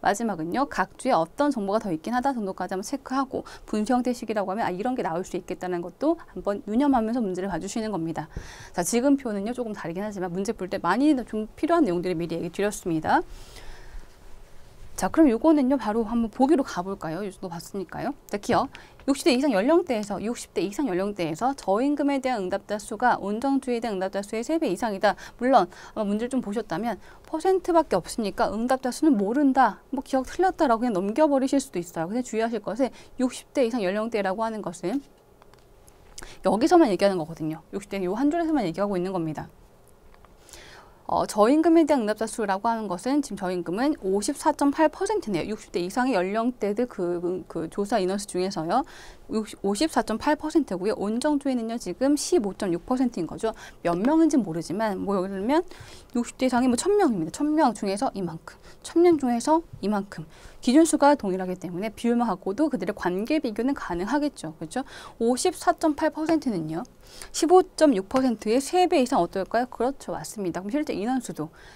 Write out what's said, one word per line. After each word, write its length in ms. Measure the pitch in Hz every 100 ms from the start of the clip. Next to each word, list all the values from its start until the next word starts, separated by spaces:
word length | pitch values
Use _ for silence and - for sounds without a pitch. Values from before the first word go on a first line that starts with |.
마지막은요. 640 | - 202 233 175 160 214 277
각주에 460 | - 185 - 254
어떤 400 | 214 170 - 196
정보가 260 | 190 196 214
더 140 | 208
있긴 200 | 156 220
하다 180 | 247 277
정도까지 420 | 247 196 190 180
한번 80 | 190
체크하고 640 | 214 277 - 262 269 - - - -
분수 260 | 214 214
형태식이라고 580 | 247 247 247 220 214 190
하면 160 | 196 185
아, 40 |
이런 260 | 180 240 254
게 80 |
나올 200 | 185 165
수 120 | 185 175
있겠다는 440 | - 185 180 175
것도 360 | 175 - 294 330 -
한번 380 | - 202 208 -
유념하면서 540 | 220 285 262 220 247
문제를 280 | 208 180 196
봐주시는 440 | 175 185 233 220
겁니다. 340 | 190 165 156 156 - - - -
자, 100 | -
지금 340 | 175 233 269 277
표는요. 360 | 240 202 202
조금 200 | 247 233
다르긴 300 | 208 165 170
하지만 300 | 214 202 180
문제 200 | 175 202
풀 160 | 226 185
때 100 | 196
많이 360 | 170 208 294 269 220
좀 200 | 214 220
필요한 300 | - 320 339
내용들을 320 | 247 175 180 170
미리 180 | 170
얘기 160 | 170 170
드렸습니다. 720 | - 202 202 185 160 180 262 359 - - - - - - - - - - - - - - - - -
자, 120 | 190
그럼 220 | 311 311
요거는요. 480 | 226 311 302 254 277
바로 260 | 214 214
한번 260 | 214 233 226
보기로 320 | - 262 320
가볼까요? 640 | 269 - 185 196 160 160
요 60 | 202
정도 180 | - 190
봤으니까요. 640 | 170 - 196 180 151 180 285 -
자, 100 | 208
기억. 320 | - 190 254 - - - -
육십 160 | 277
대 80 | 349
이상 180 | 247 294
연령대에서, 720 | 202 233 339 359 226 208 190
육십 300 | 208 240 -
대 80 | -
이상 280 | 185 202 277
연령대에서 640 | 180 202 202 165 160 254
저임금에 640 | 277 - 202 277 294 285 277
대한 240 | 254 240
응답자 360 | 185 196 - 208
수가 380 | - 214 240 202
온정주의에 640 | 190 208 277 277 254 240
대한 140 | 233
응답자 260 | 196 190 196
수의 240 | 202 220
세 140 | 240 320
배 100 | 302
이상이다. 480 | 180 233 190 208 180 - -
물론 300 | 247 254 180 - -
아마 100 | -
문제를 240 | 202 208 247
좀 140 | 262
보셨다면 580 | 202 208 214 - 233 214 - -
퍼센트밖에 720 | - 320 381 381 359 339 311 185
없으니까 560 | - - 208 - -
응답자 380 | 202 240 262 254
수는 260 | 247 311 220
모른다. 640 | 196 247 285 262 240 180 -
뭐 160 | 269
기억 220 | - 262 254
틀렸다라고 540 | - 370 359 302 226
그냥 120 | 247
넘겨버리실 680 | 185 196 226 311 277 262 277
수도 180 | - 180
있어요. 280 | 175 - 165
근데 140 | 226
주의하실 400 | 247 220 226 226
것은 300 | - 214 254 - - -
육십 360 | 247 - -
대 100 | 302
이상 180 | 233 240
연령대라고 640 | 185 208 226 220 196 190
하는 160 | 226 220
것은 400 | 185 180 175 269 - _ _ _ - - _ - - - - - - -
여기서만 460 | 185 202 320 349 294
얘기하는 260 | 180 196 185
거거든요. 460 | 156 165 156 156 -
육십 160 | 196 202
대 160 | 196
요 80 | 180
한 180 | 214 285
줄에서만 360 | 339 320 302 190
얘기하고 320 | 160 202 190
있는 140 | 180
겁니다. 360 | 185 160 147 156 - - - - - - - - - - - - - - - -
어, 140 | 175 190
저임금에 600 | 214 214 302 330 330 302
대한 160 | 285
응답자 220 | 208 214
수라고 440 | 226 - 208 190 233
하는 180 | 226 214
것은 360 | 175 254 294
지금 140 | 277 196
저임금은 600 | 180 185 170 190 277 302
오십사점팔 880 | 190 196 208 277 320 285 285 277 311
퍼센트네요. 580 | - 392 427 220 175 170
육십 240 | 214 -
대 80 | 185
이상의 340 | 175 254 254
연령대들 720 | 208 185 214 233 247 202 208 247
그, 560 | - 175 175 175 185 165
그 200 | 170 165
조사 300 | - 202 220
인원수 300 | 185 202 202
중에서요. 560 | 180 185 185 160 226 - - - - - 214 214 -
오십사 400 | 196 202 320 -
점 160 | 220 220
팔 180 | - 302
퍼센트고요. 580 | 302 320 262 180 190 -
온정주의는요. 840 | 196 226 302 294 277 254 226 226
지금 380 | 180 170 269 294
십오점육 720 | - 359 202 190 202 170 -
퍼센트인 400 | 254 254 214 160
거죠. 260 | 156 220 214 - -
몇 160 | 170 170
명인지는 460 | 226 320 320 302
모르지만 560 | 175 165 160 190 220 190
뭐 160 | 185 196
예를 140 | 185
들면 340 | 196 208 302 370 - - - -
육십 240 | 240 233 -
대 80 | 262
이상이 220 | 240 262
뭐 80 | 247
천 200 | 359 415
명입니다. 360 | 349 202 160
천 240 | - 294 302
명 180 | 285
중에서 380 | 214 202 202 254
이만큼, 420 | 196 175 160 - - - -
천 180 | - 330
명 160 | 349 320
중에서 440 | 254 233 254 311 330 -
이만큼. 460 | 196 208 202 - 156 - - -
기준수가 540 | - 269 330 302 285
동일하기 400 | 294 202 185 185
때문에 340 | 180 175 175 220
비율만 400 | 214 233 240 233
갖고도 400 | 180 - 202 311
그들의 260 | 214 180
관계 440 | - 180 185 220 311
비교는 340 | 254 208 254
가능하겠죠. 800 | 285 - 170 202 254 196 - 214 -
그렇죠? 260 | 160 247 277 - - -
오십사점팔 920 | 226 247 370 339 - 330 320 285 311
퍼센트는요. 720 | 311 311 330 269 196 156 160 247 - - - -
십오점육 760 | - 302 370 370 - 311 202 190
퍼센트의 520 | 262 262 220 214 240
세 260 | 277 359 359
배 140 | 359
이상 200 | 247 247
어떨까요? 460 | 175 190 185 226 247
그렇죠. 460 | - 240 277 -
맞습니다. 480 | 170 156 - 190 170
그럼 100 | 196
실제 220 | 277 302
인원수도, 560 | 170 208 262 - 165 156 - -